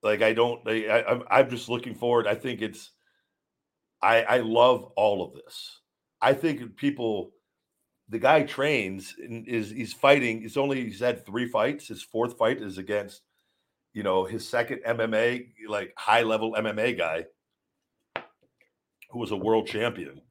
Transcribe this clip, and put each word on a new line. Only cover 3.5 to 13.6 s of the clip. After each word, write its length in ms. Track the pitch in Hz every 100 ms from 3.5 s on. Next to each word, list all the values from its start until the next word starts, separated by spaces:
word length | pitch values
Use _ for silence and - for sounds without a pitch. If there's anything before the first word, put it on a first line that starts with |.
| _ _ _ _ _
I, 220 | 95 117
I 160 | 107 123
love 540 | 110 117 123 123 - -
all 260 | 107 101
of 100 | 87
this. 480 | - - - - - _ _ _ _
I 140 | 127
think 420 | 139 160 139 117 95
people, 560 | 143 139 117 104 87 _ _ _ _ _ _ _ _
the 80 | 110
guy 240 | 131 156
trains 720 | 143 - 143 143 98 95 95 -
and 300 | - 117 113
is, 220 | 117 107
he's 240 | 110 110
fighting. 480 | - 139 143 123 113
It's 160 | 110 143
only, 260 | 143 135
he's 160 | 117 95
had 240 | 123 120
three 240 | - 113 120
fights. 400 | 110 113 147 -
His 140 | 107
fourth 340 | - 110 120 120
fight 240 | 131 113
is 160 | 107 92
against, 460 | 95 104 98 - _ _ _ _